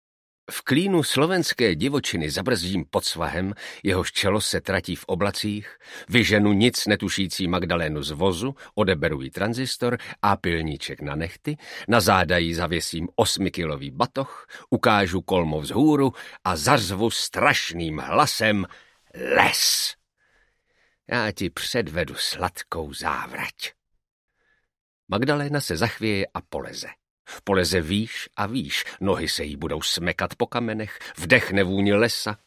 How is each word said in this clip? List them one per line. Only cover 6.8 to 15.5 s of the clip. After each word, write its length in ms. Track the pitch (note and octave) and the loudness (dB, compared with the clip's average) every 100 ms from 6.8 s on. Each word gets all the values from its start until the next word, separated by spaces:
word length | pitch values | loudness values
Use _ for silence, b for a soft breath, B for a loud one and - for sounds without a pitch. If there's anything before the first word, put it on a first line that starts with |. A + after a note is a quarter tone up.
| G#2 | 2
netušící 600 | G#2 G2 - F#2 - F2 | 2 0 -2 -2 -2 0
Magdalénu 560 | F2+ F2 F2 D#2 D2+ | 0 0 0 0 -2
z 80 | C#2+ | -6
vozu, 440 | D2 G2 E2+ B2+ C3+ B B | 0 0 0 -4 -8 B B
odeberu 460 | F#2+ D#2+ D#2 D2 | 2 2 0 -2
jí 100 | C2+ | -6
tranzistor 640 | - G#2 A#2+ C3 - B2 B2 B B | -4 -2 -2 -4 -2 -2 -2 B B
a 160 | G#2 G2 | 2 2
pilníček 640 | F#2 E2 D#2+ C#2+ - - | 2 0 -2 -4 -8 -10
na 140 | C#2+ D2 | -6 -4
nechty, 420 | F2 - - D3+ B B B | -6 -6 -8 -8 B B B
na 120 | A#2 | 4
záda 380 | F#2 F#2+ D#2+ F2 | 6 6 6 2
jí 160 | E2+ | 2
zavěsím 540 | E2 E2+ E2 - E2 F2 - | 0 -2 -2 -2 -4 -2 0
osmikilový 760 | A2 - F#2 F2 D#2+ C#2+ C#2 | 2 2 -2 -2 -4 -4 -6
batoh, 560 | C2 B2 C#3 C3 - - B B | -2 -2 -2 -8 -10 -18 B B
ukážu 520 | A#2+ A#2+ G#2 F#2+ F2+ | 0 4 4 4 0
kolmo 380 | - F#2 D#2+ | 0 0 2